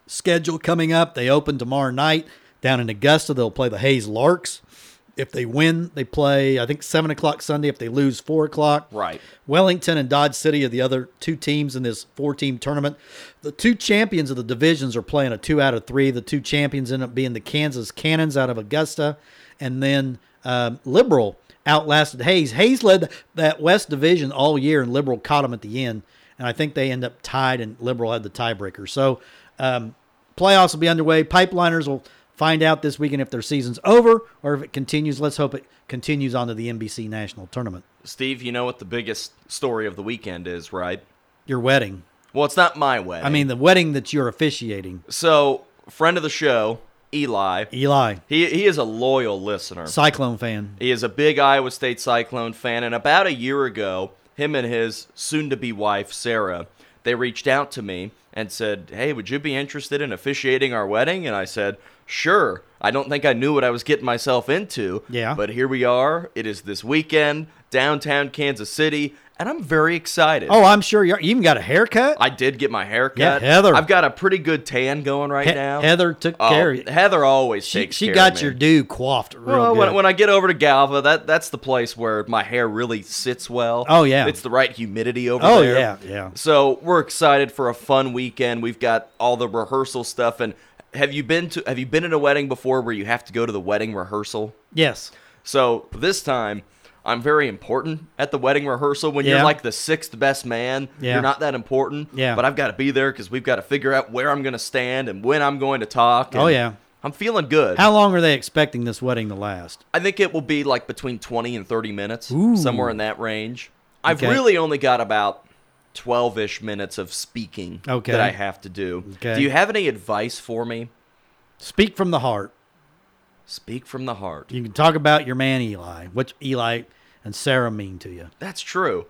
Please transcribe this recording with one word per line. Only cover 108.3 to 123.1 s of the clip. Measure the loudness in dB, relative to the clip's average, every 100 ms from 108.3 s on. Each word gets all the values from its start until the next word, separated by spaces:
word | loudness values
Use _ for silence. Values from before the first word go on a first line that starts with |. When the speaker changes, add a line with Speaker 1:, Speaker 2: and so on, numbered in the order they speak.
Speaker 1:
expecting | 2 0 0 0 0
this | -6 -4
wedding | -2 -2 -4
to |
last? | -6 -6 -8 -12 -20 _
Speaker 2:
I | -2
think | -2 0
it | 0
will | 0
be, | -2 -2
like, | 0 -2 -2
between | -10 -8 -10
twenty | -6 -6 -4 -8
and | -4
thirty | -4 -4
minutes, | -6 -6 -8 -4
Speaker 1:
Ooh. | 0 2 4
Speaker 2:
somewhere | 2 0 -2
in | -2
that | -4 -4
range. | -6 -6 -8 -10 -16 _ _ _
I've | -2 0
Speaker 1:
Okay. | 2
Speaker 2:
really | 4 4 4
only | 2 0
got | 2 2
about | 0 0 0 -4 _ _ _ _ _
twelve-ish | -16 -2 0 0 -2 -6 -6
minutes | -10 -8 -8 -8
of | -10
speaking | -10 -12 -12 -12 -12 -14 -12 -6
Speaker 1:
Okay. | -4 -2
Speaker 2:
that | 0
I | 0
have | -2 -8 -8
to | -16
do. | -8 -6 -6 -12
Speaker 1:
Okay. | -10 -6 0
Speaker 2:
Do |
you | 2
have | 2 2
any | 0 -2
advice | -4 -6 -4 -4 -10
for | -10 -8 -8
me? | -10 -12 _ _ _ _ _ _ _
Speaker 1:
Speak | -10 0 0 0
from | -2
the | 0
heart. | -2 -4 -6 _ _ _ _ _ _